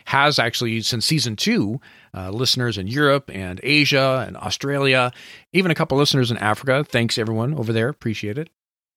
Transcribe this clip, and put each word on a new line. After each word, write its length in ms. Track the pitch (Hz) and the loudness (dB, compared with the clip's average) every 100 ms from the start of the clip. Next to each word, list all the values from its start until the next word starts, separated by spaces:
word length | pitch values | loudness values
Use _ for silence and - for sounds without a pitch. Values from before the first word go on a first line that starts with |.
has 340 | - 139 147 135 | -2 2 2 2
actually, 440 | 117 - 120 113 | 0 0 -4 -2
since 240 | 107 117 - | -2 -2 0
season 280 | 160 123 | 0 -2
two, 460 | 107 - 220 104 120 - - _ | -2 0 0 0 -4 -10 -20 _
uh, 140 | - 92 | -12 -8
listeners 480 | 107 127 127 120 104 | -4 -2 0 0 -2
in 120 | 95 | -4
Europe 420 | 135 147 139 - | 0 2 2 0
and 260 | 95 92 92 | -10 -8 -8
Asia 600 | 123 147 139 143 135 131 98 | 0 2 4 4 2 0 -2
and 100 | 90 | -8
Australia, 760 | - - 139 143 139 131 123 - - - _ | -8 -6 -4 0 2 4 2 -2 -20 -20 _
even 160 | 180 185 | 0 2
a 40 | |
couple 220 | 151 156 135 | 2 2 2
listeners 340 | 143 143 120 | 4 2 2
in 60 | 117 | 0
Africa. 480 | 107 107 131 131 | 0 0 0 0
Thanks, 320 | 147 123 117 - | 0 0 0 0
everyone 380 | 110 110 120 | -2 -2 -2
over 180 | 151 113 | -2 -2
there. 160 | 113 117 | 0 0
Appreciate 480 | 151 117 107 104 117 | -2 -6 -4 -6 -6
it. 140 | 160 _ _ _ _ | -10 _ _ _ _